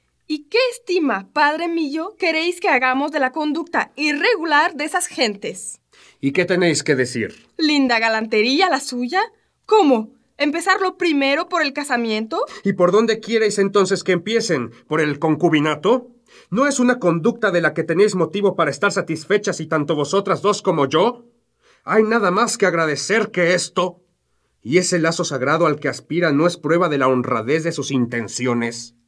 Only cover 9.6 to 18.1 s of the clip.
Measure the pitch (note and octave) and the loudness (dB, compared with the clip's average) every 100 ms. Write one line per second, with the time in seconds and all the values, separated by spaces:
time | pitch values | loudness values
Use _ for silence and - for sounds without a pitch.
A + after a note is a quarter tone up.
9.6 | - G#4+ D4+ A3+ A3 _ _ - D4 E4 | 2 4 6 4 0 _ _ -4 -2 0
10.6 | F#4 F#4+ F#4 F#4 F4+ C#4+ C4+ D4 F4 F4 | 0 0 0 0 0 2 0 0 -2 -2
11.6 | C#4+ - C#4+ A#3+ A#3 G#3+ A3 F4 D5+ - | -2 -4 -4 -2 -2 -4 -4 -6 -6 -4
12.6 | G3 F#3+ F3 G3+ A3+ A3 G3 A3+ G#3+ G3+ | -4 2 4 4 2 -2 -2 0 0 0
13.6 | G3 G3+ F#3+ F#3 - F3 F#3+ A3+ A3+ C#3+ | 2 2 2 0 0 -2 0 -2 0 -2
14.6 | A#2 - - D#3 D3+ C#3+ D#3+ D3+ F3 D3+ | -4 -12 -4 -2 0 0 0 2 2 4
15.6 | D#3 D3+ G3 B3+ - _ _ - _ G3+ | 2 0 2 2 0 _ _ -20 _ 0
16.6 | C#4+ C4 B3 B3 F3+ E3 A3 A#3 G3+ F3 | 0 2 2 2 0 2 0 0 0 2
17.6 | D#3 D#3 D#3+ E3+ G#3 | 0 0 -2 2 2